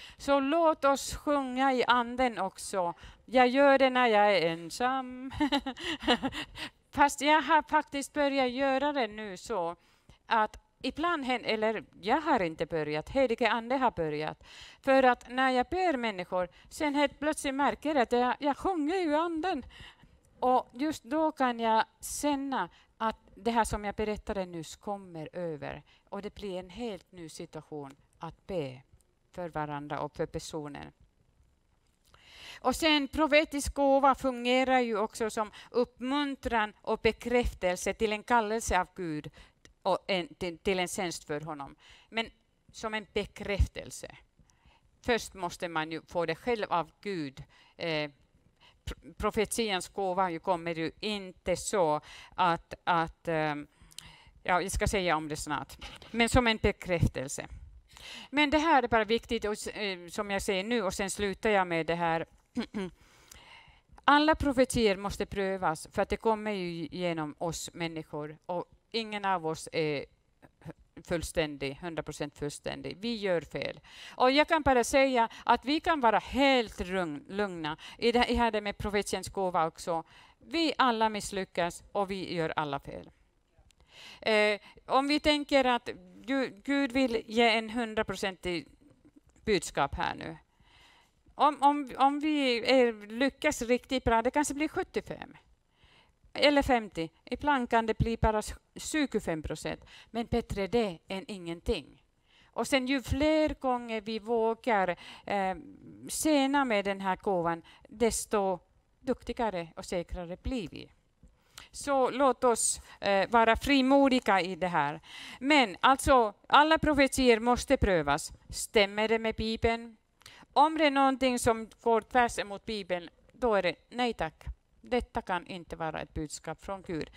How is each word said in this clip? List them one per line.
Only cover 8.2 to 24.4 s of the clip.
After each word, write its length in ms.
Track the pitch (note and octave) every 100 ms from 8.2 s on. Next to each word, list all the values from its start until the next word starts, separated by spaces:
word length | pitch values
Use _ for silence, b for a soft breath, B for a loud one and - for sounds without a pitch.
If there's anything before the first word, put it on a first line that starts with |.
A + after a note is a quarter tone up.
| C#4+ C4+ B3+
göra 420 | B3 C#4 C4 C#4+
det 140 | C#4+ A3
nu 300 | G#3+ G#3+ F3+
så 380 | - G3+ E3+ F3 b b b b -
att 340 | A3+ G#3+ - _ _
ibland 440 | C4+ C4+ E4+ E4 B3
hän-, 200 | B3 -
eller 380 | A3 G#3+ G#3+ D3 -
jag 200 | F3 C#4
har 180 | D#4 D4
inte 260 | F3 D#3+ E3
börjat, 440 | E3 D3+ D3+ -
helige 400 | C#4 C4 A3+ A3+
ande 260 | A#3 A3+ C4
har 160 | B3
börjat. 520 | - D#3+ D3+ D#3 E3 B B B B
För 220 | - C4+
att 260 | B3+ A#3+ -
när 200 | B3 C4
jag 160 | B3+ B3
ber 280 | F4+ F4+ C4+
människor, 520 | A#3 F#3+ F3+ F#3 F3 b b
sen 260 | - D4 C#4+
helt 240 | C#4+ -
plötsligt 360 | D4+ D4 C#4+ C4+
märker 400 | C#4 G3+ C#4+ D4+
jag 60 |
att 100 | A3+
jag, 240 | A#3+ B3 -
jag 180 | C#4+ C4
sjunger 520 | F#4+ F4+ C#4+ F#4+ E4+
i 60 | D4
anden. 480 | E4+ E4 F4 D#4+ - B B B B _ _ _
Och 300 | B3+ B3+ -
just 300 | A#3 D4+ D4
då 280 | A3+ D4+ D#4
kan 280 | - B3+ A#3
jag 260 | A3+ A3 G#3+ _ - -
känna 480 | D4 C#4 C#4 B3+ F3 b b _
att 200 | A3 - _ -
det 160 | G3+
här 120 | A#3
som 220 | G#3+ G#3+ G#3
jag 100 | G3+
berättade 500 | G#3+ G#3 - G3+